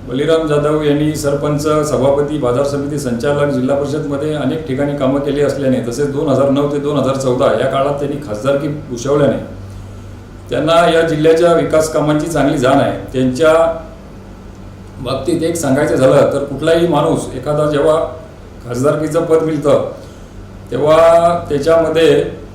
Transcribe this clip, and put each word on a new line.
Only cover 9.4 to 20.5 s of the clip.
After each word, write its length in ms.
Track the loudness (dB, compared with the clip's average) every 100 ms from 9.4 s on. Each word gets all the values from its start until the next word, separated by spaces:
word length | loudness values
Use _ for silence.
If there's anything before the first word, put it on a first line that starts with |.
| -6 -14 -14 -16 -16 -16 -16 -18 -18 -20 -6
त्यांना 400 | -4 2 4 4
या 120 | 2
जिल्ह्याच्या 520 | 2 2 4 4 4
विकास 400 | 4 2 0 2
कामांची 340 | 0 0 0 0
चांगली 300 | 0 0 2
जाण 160 | 2
आहे. 400 | 2 2 -4 -6
त्यांच्या 680 | -2 0 2 4 4 2 -2 -10 -18 -18 -20 -18 -18 -18 -18 -18 -18 -18 -12
बाबतीत 400 | -6 -4 -2 -2
एक 140 | -2 -2
सांगायचं 400 | 0 0 2 4
झालं 340 | 4 6 4
तर, 100 | 0
कुठलाही 440 | -4 -4 2 2 4
माणूस 320 | 2 2 0 -4 -8
एखादा 340 | -4 0 0
जेव्हा 360 | 2 2 2 0 -8 -16 -20 -20 -16 -10
खासदारकीचं 580 | 0 0 0 0 -2 2
पद 180 | 2
मिळतं, 480 | 2 0 2 2 0 -10 -16 -18 -20 -18 -18